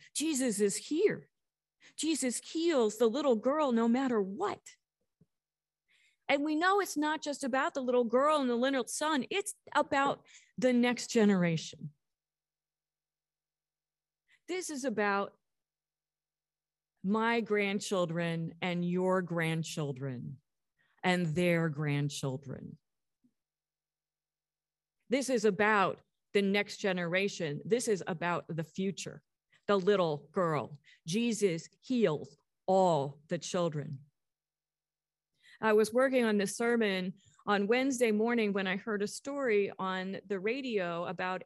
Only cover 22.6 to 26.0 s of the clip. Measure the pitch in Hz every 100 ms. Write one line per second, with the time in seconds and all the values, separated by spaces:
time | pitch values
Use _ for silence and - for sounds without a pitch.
22.6 | - 160 _ _ _ _ _ _ _ _
23.6 | _ _ _ _ _ _ _ _ _ _
24.6 | _ _ _ _ - 254 254 247 214 185
25.6 | 208 214 180 -